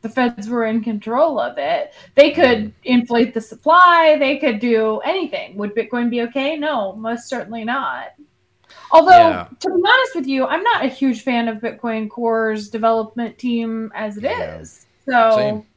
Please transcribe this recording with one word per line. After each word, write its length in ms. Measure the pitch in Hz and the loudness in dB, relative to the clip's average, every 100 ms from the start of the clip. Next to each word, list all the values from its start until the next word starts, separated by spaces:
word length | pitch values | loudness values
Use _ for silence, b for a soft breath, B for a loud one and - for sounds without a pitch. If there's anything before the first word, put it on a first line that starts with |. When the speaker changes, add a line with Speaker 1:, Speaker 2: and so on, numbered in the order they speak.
Speaker 1:
the 80 | 220 | -6
feds 400 | 262 247 233 208 | -2 -2 -2 -6
were 160 | 240 | -4
in 180 | 226 226 | -2 -2
control 580 | 220 208 214 240 320 254 | -4 -8 -4 0 0 0
of 180 | 120 - | -4 -4
it, 340 | 143 170 - b b | -4 -4 -6 b b
they 160 | - 302 | 4 4
could 280 | 294 269 226 | 6 2 2
Speaker 2:
Mm-hmm. 100 | 214 - | -4 -10
Speaker 1:
inflate 500 | - 247 240 233 247 | 0 0 2 0 0
the 60 | 226 | -2
supply, 760 | 220 - 294 339 359 339 320 302 | -10 -6 4 6 8 6 6 4
they 200 | 269 285 | 2 0
could 220 | 294 208 | -2 -2
do 380 | 240 220 220 214 | 0 0 0 -2
anything. 560 | 285 381 339 180 - 190 | -4 -4 -4 -8 -10 -10
Would 180 | 208 | -6
Bitcoin 340 | 208 226 240 240 | -6 -4 -4 -2
be 140 | 240 | -2
okay? 340 | 233 269 269 311 | -4 -4 -4 -4
No, 380 | 294 269 196 | -4 -4 -6
most 340 | 196 226 233 - | -8 -8 -8 -8
certainly 360 | 247 190 226 | -10 -10 -10
not. 500 | 220 262 185 127 127 _ 196 _ _ _ b b b | -6 -6 -6 -10 -14 _ -20 _ _ _ b b b
Although, 180 | 320 330 | 4 8
Speaker 2:
Yeah. 380 | 359 330 - - - | 8 8 2 -8 -8
Speaker 1:
to 100 | 381 | -4
be 140 | 370 | 0
honest 300 | 381 508 508 | 2 2 2
with 120 | 349 262 | -4 -4
you, 200 | 269 262 | -2 -2
I'm 160 | 320 | -2
not 220 | 427 427 | 0 -2
a 40 | 254 | -2
huge 340 | - 269 220 | -2 -4 -2
fan 260 | - 240 233 | -2 -2 -2
of 100 | 214 | -6
Bitcoin 500 | 226 - 233 220 214 | -8 -8 -8 -6 -8
Core's 640 | - 233 226 220 214 208 | -4 -2 -2 -2 -4 -8
development 680 | 220 226 226 220 - 233 - | -2 0 0 -2 -8 -8 -6
team 520 | 254 233 226 226 220 | -4 -4 -4 -6 -10
as 240 | - 214 208 | -10 -10 -8
it 60 | |
Speaker 2:
Yeah. 380 | 247 466 - - | -6 -6 -8 -12
Speaker 1:
is. 260 | - - _ _ | -18 -20 _ _
So 320 | - 247 226 220 | -2 2 4 2
Speaker 2:
Same. 300 | 208 214 - | 0 -4 -12